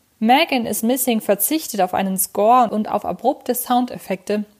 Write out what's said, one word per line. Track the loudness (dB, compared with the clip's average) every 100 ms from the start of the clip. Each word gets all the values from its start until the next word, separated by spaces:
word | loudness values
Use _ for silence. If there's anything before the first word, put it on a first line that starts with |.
| _ -2
Megan | 4 4 4 0 -2
is | -2
Missing | 0 0 0 0
verzichtet | 0 0 0 -2 -4 -2
auf | -2
einen | 0 -2 -2
Score | -4 0 4 6 4
und | 0 -2
auf | -4 -4
abrupte | -4 -2 -2 -2 -4
Soundeffekte, | 0 0 -2 -6 -8 -8 -4 -4 -4 _